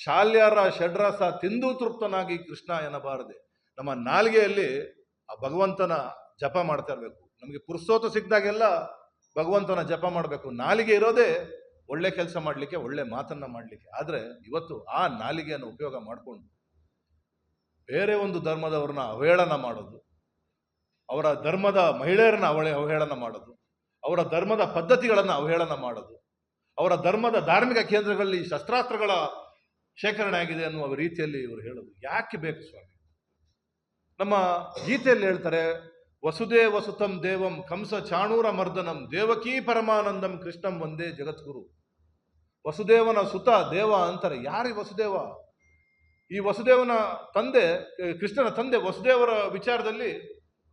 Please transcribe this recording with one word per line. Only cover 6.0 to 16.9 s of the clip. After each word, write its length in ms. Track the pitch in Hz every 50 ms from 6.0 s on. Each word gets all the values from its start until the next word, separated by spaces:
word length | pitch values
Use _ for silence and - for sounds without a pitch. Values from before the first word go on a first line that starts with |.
| 127 127 139 - - _ _ -
ಜಪ 180 | 143 139 - 180
ಮಾಡ್ತಾ 340 | 170 160 147 139 - -
ಇರ್ಬೇಕು. 400 | 131 123 113 107 - _ _ _ _ _
ನಮಗೆ 160 | 123 139 143 143
ಪುರುಸೋತು 520 | _ - 165 160 165 220 226 226 226 208
ಸಿಕ್ಕಿದಾಗೆಲ್ಲ 720 | - 214 185 185 214 208 196 208 208 220 226 208 175 156 - - - - _ _ _ _ _ _ - 151
ಭಗವಂತನ 440 | 160 175 196 202 190 - 185 175
ಜಪ 240 | 160 143 165 160 175
ಮಾಡ್ಬೇಕು. 440 | 180 175 170 165 156 143 131 - 131
ನಾಲಿಗೆ 440 | 123 120 127 160 202 226 226 220 214
ಇರೋದೇ 600 | 202 214 233 226 247 233 - 123 - - - - - - - _ _ _ -
ಒಳ್ಳೆ 220 | 139 160 180 190
ಕೆಲಸ 260 | - 180 170 170 175
ಮಾಡ್ಲಿಕ್ಕೆ, 400 | 170 156 151 143 135 143 139 175
ಒಳ್ಳೆ 260 | 165 123 120 143 147
ಮಾತನ್ನ 420 | 135 117 110 131 147 143 156 147 139
ಮಾಡ್ಲಿಕ್ಕೆ. 440 | 127 120 117 113 113 110 107 _ - 107 127
ಆದ್ರೆ 200 | 151 160 160 123 110 120 120 - -
ಇವತ್ತು 380 | 107 139 165 165 165 147 107 -
ಆ 220 | - 120 156 180
ನಾಲಿಗೆಯನ್ನು 600 | 165 123 110 110 131 156 165 151 151 151 135 127
ಉಪಯೋಗ 300 | 113 - - 147 139 131 123
ಮಾಡ್ಕೊಂಡು 640 | 107 107 120 - - 127 113 98 80 _ _ _ _ _ _ _ _ _